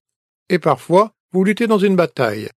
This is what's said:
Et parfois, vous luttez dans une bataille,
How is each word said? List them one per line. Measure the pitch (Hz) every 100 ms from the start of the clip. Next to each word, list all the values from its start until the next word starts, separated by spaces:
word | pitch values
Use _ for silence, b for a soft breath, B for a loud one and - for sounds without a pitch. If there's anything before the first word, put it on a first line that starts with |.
| _ _ _ _ -
Et | 180
parfois, | 156 131 - 180 220 _ _
vous | 185
luttez | 190 208 226
dans | 208
une | 196 185
bataille, | 160 - 117 107 -